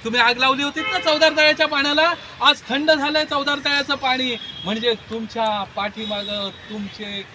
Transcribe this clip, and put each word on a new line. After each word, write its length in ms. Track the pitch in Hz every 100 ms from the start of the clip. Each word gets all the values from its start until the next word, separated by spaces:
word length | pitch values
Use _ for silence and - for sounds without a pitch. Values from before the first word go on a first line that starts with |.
तुम्ही 180 | 226 240
आग 160 | 233 240
लावली 260 | 262 262
होती 180 | 285 294
ना 180 | 440 381
चवदार 320 | 330 302 320 302
तळ्याच्या 300 | 302 302 311
पाण्याला, 460 | 294 285 294 320 349 - -
आज 200 | 247 294 -
थंड 220 | 262 311
झालंय 340 | 311 285 302 302
चवदार 340 | 285 277 285 285
तळ्याचं 300 | 285 277 277
पाणी, 400 | 262 254 254 233 - - 170
म्हणजे 280 | 220 240 220 -
तुमच्या 540 | 220 220 226 220 208
पाठीमागं 880 | 190 - 202 202 220 202 208 208 196 185 -
तुमचे 560 | 214 202 - 208 202 196